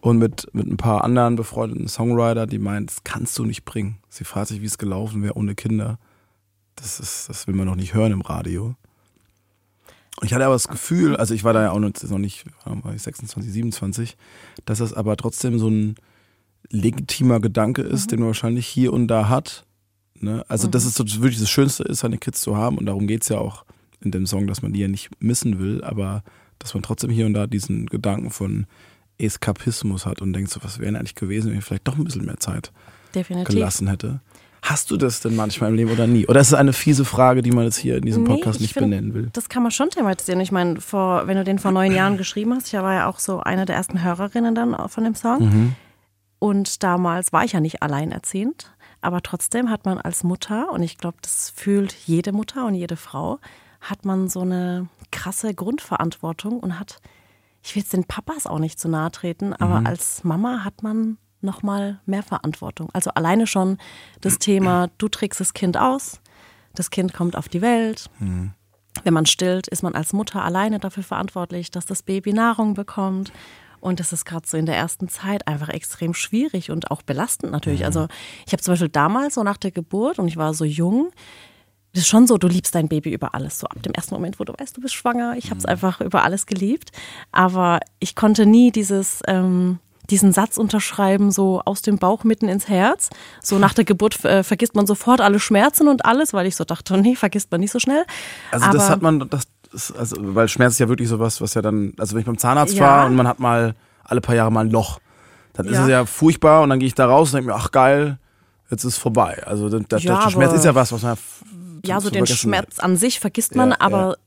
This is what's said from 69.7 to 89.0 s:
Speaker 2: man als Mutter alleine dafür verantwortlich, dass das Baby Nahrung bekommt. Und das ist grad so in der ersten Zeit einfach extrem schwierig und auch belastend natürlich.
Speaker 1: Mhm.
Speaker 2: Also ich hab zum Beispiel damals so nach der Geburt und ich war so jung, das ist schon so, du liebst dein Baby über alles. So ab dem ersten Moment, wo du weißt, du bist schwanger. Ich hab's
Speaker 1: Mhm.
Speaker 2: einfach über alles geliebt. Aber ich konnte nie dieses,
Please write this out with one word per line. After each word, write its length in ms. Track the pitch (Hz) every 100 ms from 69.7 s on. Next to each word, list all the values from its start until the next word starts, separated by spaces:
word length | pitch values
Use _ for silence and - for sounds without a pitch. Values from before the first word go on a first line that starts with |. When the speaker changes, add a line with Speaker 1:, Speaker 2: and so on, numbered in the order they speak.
| 175
Speaker 2:
man 120 | 175 -
als 180 | 156
Mutter 300 | 196 214 202 175
alleine 340 | 180 208 214
dafür 240 | 196 190
verantwortlich, 680 | 185 - 190 - 175 175 175
dass 140 | 180 -
das 180 | 196
Baby 280 | - 190 196
Nahrung 420 | 208 233 226 214
bekommt. 600 | 202 202 - 190 190 190 - - - - _
Und 180 | 185 180
das 140 | 175
ist 100 | 165
grad 240 | - 165 -
so 80 | 160
in 100 | 160
der 120 | 156
ersten 320 | 170 - 180
Zeit 360 | - 190 202 -
einfach 220 | 151 147
extrem 460 | 156 - - 165
schwierig 580 | 170 - 214 294 185 -
und 180 | 160 -
auch 120 | 151
belastend 500 | - 131 226 - -
natürlich. 300 | 151 - 92
Speaker 1:
Mhm. 60 | -
Speaker 2:
Also 200 | 165 156 - - - -
ich 80 |
hab 80 | 190
zum 80 | -
Beispiel 160 | 180 170
damals 460 | - 147 220 285
so 100 | 277
nach 140 | 208 202
der 140 | 196
Geburt 480 | 175 165 190 247 330
und 100 | 175
ich 80 | 165
war 160 | 156
so 100 | 156
jung, 480 | 156 147 170 220 330 - - - - _ _ _ _
das 120 | 180
ist 40 | 170
schon 180 | 214 240
so, 120 | 220
du 100 | 180
liebst 260 | 180 -
dein 140 | 175 156
Baby 240 | 156 151
über 240 | 147 139 -
alles. 240 | 143 -
So 80 | -
ab 160 | -
dem 80 | 117
ersten 220 | - - -
Moment, 240 | 175 196
wo 60 | -
du 80 | -
weißt, 200 | 277 -
du 40 |
bist 120 | 254 -
schwanger. 400 | 247 240 240 247
Ich 140 | -
hab's 120 | 190
Speaker 1:
Mhm. 60 | -
Speaker 2:
einfach 280 | 180 190 180
über 240 | - 180
alles 220 | - 196 -
geliebt. 460 | 190 196 277 - - - - -
Aber 480 | - 185 185 180 170 - _
ich 160 | 190 -
konnte 300 | 220 214 208
nie 260 | 226 247
dieses, 480 | 220 196 196